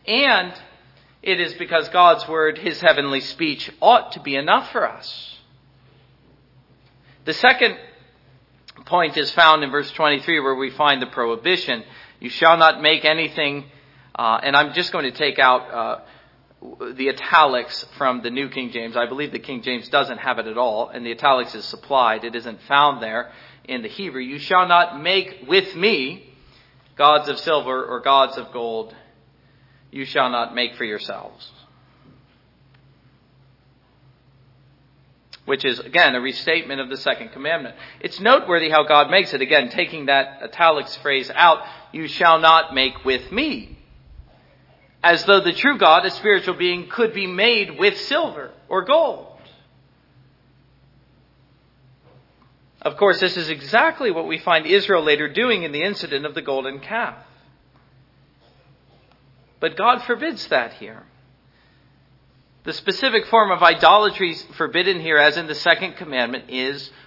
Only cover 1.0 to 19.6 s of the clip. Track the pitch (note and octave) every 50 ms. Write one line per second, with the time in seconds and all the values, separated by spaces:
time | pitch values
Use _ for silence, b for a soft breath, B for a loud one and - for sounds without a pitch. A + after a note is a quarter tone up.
1 | b b b b b F#3+ F#3 F3 F3 D#3 F3 - F3 F3 E3+ D#3+ D3+ - - F3+
2 | F3 F3 D#3+ - - - D#3+ D#3+ D#3 D#3 D3+ D#3 - F3 D3 - F3 E3 D3 C#3+
3 | C#3+ C#3 C3+ C3+ - - - - E3 D#3 C#3 - - - - - D#3+ G3+ B3 A3+
4 | - - - F3 - D3 C#3 C3+ C#3+ E3 G3+ C4 - - - A#3 E3 A2 - -
5 | - - - - - - - - _ _ _ _ _ _ _ _ _ _ _ _
6 | _ _ _ _ _ _ _ _ _ _ _ _ _ _ _ _ _ _ _ _
7 | b b b b b D#3 D#3+ - - B3+ B3+ - A#3+ - - - - - - _
8 | _ _ _ _ _ _ _ _ _ _ _ _ _ - - - - - F3+ F3+
9 | E3+ D3+ C#3 D#3 C#3+ - - F3 E3+ D#3+ D#3 D3+ D3 C3+ C3 D3 C#3 - - -
10 | D#3+ D3 C#3+ C#3 C#3 E3+ E3+ D3+ C3 C3+ C3+ C3 C3+ B2+ B2+ - D3+ D3 C#3 C3
11 | B2 A#2+ - C3+ A#2+ A#2 A#2 A2 B2 E3+ F#3 F3 - D3 B2 A2+ G#2 B B B
12 | B B B B B A#2+ - - E3 E3 E3 E3 D#3+ D#3+ D#3 - D3+ D3+ D#3+ D3+
13 | - D3+ D#3 E3 D#3+ D3+ D3+ E3 D3+ C#3+ C#3+ C#3+ C#3 - b b b b b b
14 | b b b - A#2 A2+ A2+ A#2 - C#3 C#3 C#3+ D3+ C#3+ C#3+ F3 F3 - - E3+
15 | C#3+ B2+ A#2+ - D3+ C#3+ - - C3+ B2+ B2+ B2 - - - A#2 A2+ A2+ A2 -
16 | - - - - _ _ _ _ _ _ _ - - - - - B2 A#2+ C3 C3
17 | C3+ C3+ C3 - - - F3 E3 D3+ C#3 B2+ B2 A#2 - - - - - - -
18 | C#3+ C3 B2 B2 A2+ B2 A#2+ C3+ C#3 B2+ - C#3+ B2+ A#2+ A#2+ A#2+ A2+ A2+ A2+ A#2+
19 | A#2+ A#2 B2+ C#3 D3 D3 D3 - - - C3+ A#2+